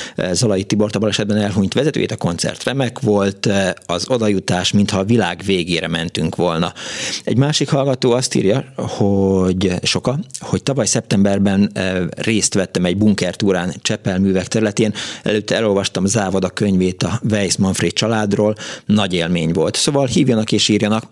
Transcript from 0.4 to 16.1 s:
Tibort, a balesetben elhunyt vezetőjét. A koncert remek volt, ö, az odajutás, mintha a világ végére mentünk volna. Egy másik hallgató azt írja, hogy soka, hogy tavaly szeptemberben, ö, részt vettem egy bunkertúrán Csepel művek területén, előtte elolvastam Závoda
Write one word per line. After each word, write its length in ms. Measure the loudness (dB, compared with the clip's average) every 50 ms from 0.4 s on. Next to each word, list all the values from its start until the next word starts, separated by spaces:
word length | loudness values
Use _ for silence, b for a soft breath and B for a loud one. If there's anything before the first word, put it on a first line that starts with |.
| 0 2 2 0 0
Tibort, 320 | 0 0 0 0 0 0
a 40 | 0
balesetben 380 | -2 0 0 -2 -2 0 0 0
elhunyt 360 | 0 0 0 0 0 0 2
vezetőjét. 380 | 0 0 0 0 -2 -2 -4
A 60 | -4 -4
koncert 460 | -4 -4 -2 -2 -4 -4 -4 -4 -4
remek 360 | -2 0 0 0 -2 -2 -2
volt, 460 | 0 2 2 2 2 0 -2 -2 -2
ö, 60 | 0 0 2 0 0 -2 -4 -4
az 240 | -4 -4 -4 -2 -2
odajutás, 640 | -2 0 2 2 0 0 0 0 -2 0 0 2 2
mintha 260 | 2 2 2 2 0
a 40 | 2
világ 360 | 2 2 2 2 0 -2 -4 -2
végére 420 | 0 0 0 0 0 -2 -2 -2 -2
mentünk 480 | -4 -4 -4 -4 -4 -2 -2 -2 -2
volna. 360 | 0 0 0 0 0 -2 -2 -4 B B B B B B B B B B
Egy 140 | -2 2 2
másik 320 | 2 2 2 0 0 0
hallgató 420 | 0 0 2 0 0 0 2 2
azt 240 | 2 2 0 0 0
írja, 280 | 0 2 2 2 0 -2 -6 -8
hogy 1000 | -8 -8 -6 -2 0 0 2 2 2 2 2 2 2 2 2 0 0 0 0 0 -2 -2
soka, 320 | -2 -2 -2 0 -2 -2 -2 -4 -8 -10 -12
hogy 240 | -8 -4 -4 -4 -2
tavaly 220 | -2 -2 0 0
szeptemberben, 840 | 0 0 -2 -2 0 2 2 4 4 4 2 2 2 2 2 2 0 0
ö, 280 | -2 -4 -2 -2 -2 -2 -4 -6 -6 -2
részt 300 | 0 0 0 0 0 0
vettem 320 | 0 -2 0 0 0 0
egy 120 | 0 2 4
bunkertúrán 720 | 4 4 4 2 0 -2 -2 -2 0 0 2 0 0 -4 -6 -6
Csepel 380 | -4 -4 -4 -4 -2 -2 0 2
művek 280 | 2 2 2 0 0 0
területén, 460 | 0 0 2 2 2 2 0 0 0 B B B B B B
előtte 320 | -2 0 0 0 0 0
elolvastam 500 | 0 2 2 2 2 0 -2 -2 -2 0
Závoda 440 | 0